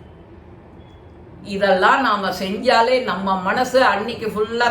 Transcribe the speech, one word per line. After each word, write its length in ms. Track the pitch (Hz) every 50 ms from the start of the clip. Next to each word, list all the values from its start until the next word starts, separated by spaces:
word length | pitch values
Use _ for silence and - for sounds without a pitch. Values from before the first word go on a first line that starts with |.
| - - - - - - - - - - - - - - - - - - - - - - - - - - - - -
இதெல்லாம் 580 | 208 202 196 202 196 190 185 196 220 254 277
நாம 280 | 262 233 208 202 196 185
செஞ்சாலே 720 | 180 - 202 190 202 208 - 247 233 226 233 247 262 254 233
நம்ம 320 | 202 175 185 190 196 190
மனசு 480 | 190 180 190 214 254 254 254 - 262 254
அன்னைக்கு 440 | 214 202 196 214 233 233 226 233 214
ஃபுல்லா 400 | 180 208 214 220 233 233 240 233